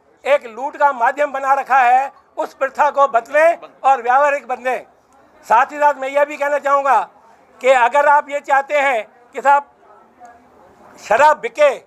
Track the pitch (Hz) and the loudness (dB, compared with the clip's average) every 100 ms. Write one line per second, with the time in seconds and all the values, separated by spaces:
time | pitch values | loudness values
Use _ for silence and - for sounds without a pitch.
0 | _ _ - 285 240 214 285 294 285 247 | _ _ -2 -2 -2 -12 -10 -2 -2 0
1 | 247 277 294 269 269 269 262 262 240 254 | -2 -2 -4 -4 -2 -2 0 2 4 2
2 | 269 - _ - 302 - 262 - 285 277 | 0 -10 _ -10 -10 -6 -6 -2 0 2
3 | 277 233 247 294 330 330 - _ 269 262 | 0 0 -2 0 0 0 -8 _ 0 0
4 | 233 262 294 285 233 240 247 214 131 _ | 0 0 0 -2 -6 -8 -6 -8 -10 _
5 | _ _ _ _ - 220 269 294 294 269 | _ _ _ _ -2 0 0 0 -2 -2
6 | 269 285 294 285 285 285 277 277 269 220 | -4 -2 -2 -2 -4 -4 -2 0 0 0
7 | 170 _ _ _ _ _ 254 262 233 285 | -2 _ _ _ _ _ 2 2 2 2
8 | 294 294 285 285 302 277 277 294 277 226 | 4 2 0 -6 -2 -2 0 -2 -2 -2
9 | 196 _ _ 269 240 285 - _ _ _ | -8 _ _ -4 0 0 0 _ _ _
10 | _ _ 359 - _ _ _ _ - - | _ _ -20 -20 _ _ _ _ -20 -14
11 | - 226 302 254 226 - 294 202 | -2 2 4 2 -4 0 0 0